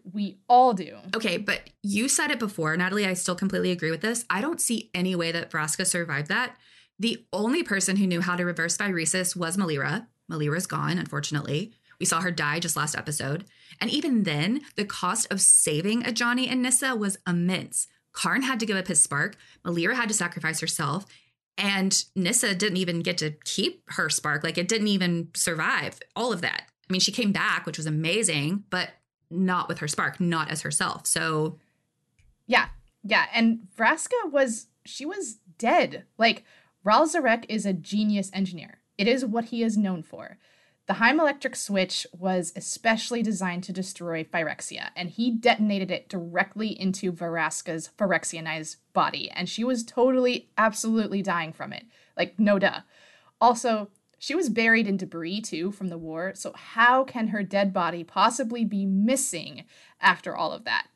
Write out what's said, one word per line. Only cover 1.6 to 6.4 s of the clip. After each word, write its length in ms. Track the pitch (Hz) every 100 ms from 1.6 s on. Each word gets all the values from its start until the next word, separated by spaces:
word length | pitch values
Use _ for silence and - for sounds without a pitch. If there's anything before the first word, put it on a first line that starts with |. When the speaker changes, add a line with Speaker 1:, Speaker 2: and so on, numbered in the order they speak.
| - _
Speaker 2:
you 260 | 202 202 262
said 240 | - 302
it 80 | 262
before, 360 | 220 - 156 165
Natalie. 300 | 185 202 196
I 80 |
still 220 | 180 - 175
completely 340 | 190 185 180
agree 220 | 180 160
with 80 | 160
this. 240 | 220 233 -
I 120 | 185
don't 200 | 277 339
see 300 | - 226 -
any 220 | 180 180
way 160 | 180 165
that 200 | 170 -
Vraska 360 | 160 151 - 185
survived 400 | 180 170 143 151
that. 280 | 208